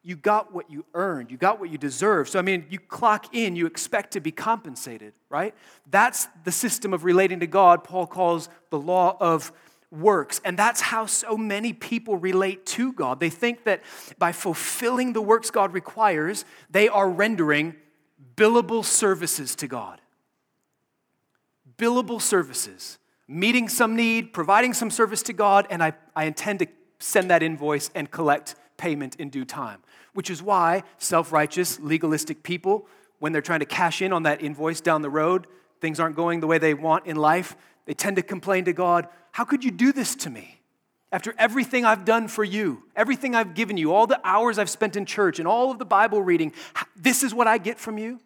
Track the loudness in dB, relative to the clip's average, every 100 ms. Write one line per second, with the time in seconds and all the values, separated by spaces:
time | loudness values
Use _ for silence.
0 | -12 -2 2 2 0 -12 -12 -16 -10 -4
1 | -4 -4 -10 0 0 0 -6 -8 -8 -2
2 | 2 2 2 0 0 -2 -4 -16 _ 0
3 | 2 2 -2 -4 -2 -2 -4 -4 -4 -4
4 | -4 -8 -8 -6 -4 -4 -4 -14 -14 -14
5 | -18 _ _ -6 -6 _ -20 _ _ 4
6 | 4 0 -8 -8 -6 -4 -4 -4 -2 -2
7 | 4 4 4 0 -2 6 6 6 2 -6
8 | -6 0 0 0 -4 -20 _ -6 0 2
9 | 2 2 2 2 -2 -18 _ _ _ 2
10 | 4 4 0 -6 -6 2 2 2 -2 -4
11 | -2 -4 -2 -4 -2 -4 -4 -8 -6 -6
12 | -2 -2 2 2 0 -4 -8 -4 -4 -2
13 | -4 -2 -2 0 -4 -2 -2 -2 -4 -20
14 | -20 -2 -2 0 -6 -4 -6 -4 -2 0
15 | -2 -2 4 2 4 0 0 -2 -8 0
16 | 2 2 -2 -4 -10 -20 _ 2 4 4
17 | 2 2 0 2 2 2 0 -8 _ _
18 | _ _ -20 4 6 6 2 -2 0 2
19 | 2 0 -2 -4 -6 -8 -8 -8 -10 -16
20 | _ _ _ _ _ _ _ _ _ _
21 | _ _ _ _ _ _ _ -2 0 0
22 | -2 -4 0 0 0 -6 -10 -12 -18 -18
23 | _ _ _ -2 2 2 0 0 2 2
24 | 2 0 -2 -6 4 4 4 -2 -4 0
25 | 0 0 -6 0 4 4 2 0 -2 -2
26 | _ -4 -4 -4 -6 -2 -4 _ _ _
27 | 0 0 4 4 4 -2 -2 -2 -4 -8
28 | -8 -2 0 0 -2 -20 _ -8 -6 -4
29 | -8 -10 -10 -10 -10 -10 -12 -14 _ _
30 | _ -10 -8 -8 0 2 2 0 -4 _
31 | 0 0 2 0 0 -2 -4 -4 -2 -2
32 | 0 -2 -4 -10 -8 -4 0 -2 -2 _
33 | _ _ -4 -2 -2 -2 -2 0 0 0
34 | 0 2 0 0 -6 -4 -4 -2 0 0
35 | 0 0 2 0 -2 _ _ _ -6 -2
36 | -2 0 -2 0 2 4 4 2 0 0
37 | 0 0 2 2 -2 -14 _ _ -12 -6
38 | -2 -2 -4 -8 -2 0 0 0 2 2
39 | 0 -16 _ -6 -2 -2 -2 2 2 2
40 | -4 -6 -10 -12 -18 _ _ _ _ _
41 | _ -6 -6 0 2 2 0 2 4 2
42 | 2 2 0 -4 -2 -2 -2 -4 _ -2
43 | 0 0 0 0 -2 -4 -4 -2 2 4
44 | 4 2 2 2 2 0 -4 -2 -2 -2
45 | -6 0 0 2 0 2 2 -2 0 4
46 | 4 2 2 0 0 -6 -12 -10 -12 -2
47 | 0 2 -2 0 2 2 -2 -8 -10 -10
48 | -10 -12